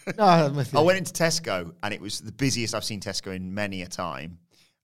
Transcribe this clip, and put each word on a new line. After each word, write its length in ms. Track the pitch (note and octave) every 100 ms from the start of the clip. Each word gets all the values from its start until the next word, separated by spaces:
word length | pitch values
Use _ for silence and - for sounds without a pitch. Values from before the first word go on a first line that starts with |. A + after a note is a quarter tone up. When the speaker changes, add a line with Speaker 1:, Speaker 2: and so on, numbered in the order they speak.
| -
Speaker 1:
yeah. 60 | E3+
No, 80 |
I'm 320 | G3+ E3+ D3 C#3+
with 160 | C#3
you. 60 | C#3
Speaker 2:
<laughs> 0 |
I 40 |
went 160 | E3 F#3+
into 140 | -
Tesco, 640 | - E3 E3 A#2+ F#2 E2+ -
and 100 | G#2
it 80 | G#2
was 200 | G2 -
the 120 | A2
busiest 420 | A2+ C#3 A#2 A2
I've 100 | A2
seen 160 | - G#2
Tesco 340 | G2+ F#2+ G2
in 180 | F#2 F#2
many 300 | G2 G#2 F#2+
a 40 | F2
time. 500 | - F2 C2 D#2+ E2+ _ _ _ _